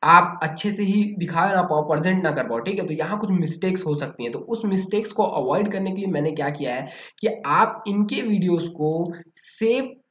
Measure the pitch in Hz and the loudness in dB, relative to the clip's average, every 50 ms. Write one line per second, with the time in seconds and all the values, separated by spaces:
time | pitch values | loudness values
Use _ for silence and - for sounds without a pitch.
0 | - 151 170 175 - - - - - 156 151 - - 208 202 - 208 190 196 208 | 6 10 8 8 8 6 -2 -4 -4 -4 -4 -2 -2 -2 -2 0 0 2 4 2
1 | 294 - 208 185 170 151 156 165 175 196 196 190 175 - 156 151 151 - 160 147 | 2 2 0 -4 -4 -2 0 2 2 2 4 2 2 2 2 0 2 2 0 2
2 | 160 185 185 185 180 160 143 135 127 117 117 113 117 185 202 196 180 156 156 151 | 2 2 2 2 2 2 0 0 -2 -2 -2 -4 -2 -2 -4 -2 -2 -4 -4 -4
3 | 151 165 202 208 226 196 190 180 160 147 - - - 185 185 180 - 160 151 143 | -4 -4 -4 -4 -2 0 0 0 0 0 -4 -2 -2 -2 -2 -2 -2 -2 -2 -2
4 | 143 123 - - 120 120 117 - - - 233 220 220 208 190 190 185 - - 208 | -4 -8 -8 -8 -8 -6 -6 -6 -6 -6 -6 -4 -2 0 0 0 -2 0 -2 -2
5 | 226 - - - 208 185 - - 135 131 147 185 214 202 196 190 190 190 190 190 | -2 -4 -2 0 0 0 0 -2 -2 0 0 0 0 0 -2 -2 -4 -4 -4 -4
6 | 196 190 175 147 147 160 156 - 143 143 147 - 151 127 120 127 139 - - - | -4 -2 -2 0 0 -2 -2 -2 -4 -4 -4 -4 -4 -4 -4 -4 -6 -10 -14 -18
7 | - - _ - - - - - - 139 151 170 214 - - - - 214 196 208 | -20 -20 _ -4 -2 -2 -2 -2 -2 0 4 4 4 2 2 -6 -6 -4 0 0
8 | 208 208 262 269 254 226 208 185 170 185 170 165 170 175 - - 151 151 160 165 | 0 0 0 -4 -2 0 0 2 2 2 2 2 0 -4 -4 -2 -2 0 0 0
9 | 175 175 - - - _ _ - - - - - 220 226 240 262 269 262 - _ | -2 -4 -6 -10 -14 _ _ -20 -20 -20 -8 -2 2 2 2 2 0 -4 -8 _
10 | _ _ | _ _